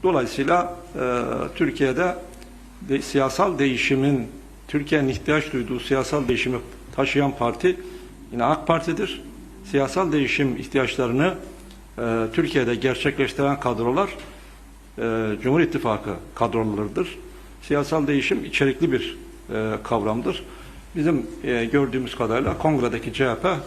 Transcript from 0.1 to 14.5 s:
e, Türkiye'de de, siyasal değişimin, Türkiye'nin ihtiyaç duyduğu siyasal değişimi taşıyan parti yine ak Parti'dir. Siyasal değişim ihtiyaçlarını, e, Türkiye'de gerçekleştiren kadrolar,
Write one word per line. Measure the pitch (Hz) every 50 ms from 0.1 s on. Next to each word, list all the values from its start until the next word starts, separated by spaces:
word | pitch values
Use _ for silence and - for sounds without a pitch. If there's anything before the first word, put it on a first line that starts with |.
| 175 143 123 110 - - 135 143 170 175 175 175 - - - - -
e, | - 131 127 123 120 120 127 120 123 - 147 -
Türkiye'de | - 170 143 - - 147 131 127 147 175 180 180 - - - - - - - - - - - - - - -
de, | 135 139 -
siyasal | - - 139 135 135 131 - 190 202 175 139
değişimin, | 139 139 131 117 - - 139 131 135 143 143 131 117 110 - - - - - - - -
Türkiye'nin | - 147 143 143 160 151 139 131
ihtiyaç | 131 127 - - 151 156 147 - -
duyduğu | 131 120 107 123 120
siyasal | - - 135 135 127 - - 147 135 120
değişimi | 127 110 - 127 127 117 - - - - - - -
taşıyan | - 139 135 - 143 143 139 131
parti | - 123 120 117 - - 180 180 - - - - - - - - - - - -
yine | 120 117
ak | 131 156 156 -
Parti'dir. | - 165 160 - 175 160 - 208 180 - - - - - - - - - - - -
Siyasal | - 139 135 - - 180 190 170 151
değişim | 151 139 120 - - 143 135 120
ihtiyaçlarını, | - - - - 139 131 117 - - 131 120 117 131 156 185 180 - - - - - - - - - - - - -
e, | 117 117 113 113 113 107 -
Türkiye'de | 175 165 147 - 147 127 117 120
gerçekleştiren | 110 123 131 123 - - 147 139 143 135 131 - - 139 139 143 131
kadrolar, | - 123 120 104 117 120 127 165 202 190 - - - - - - - -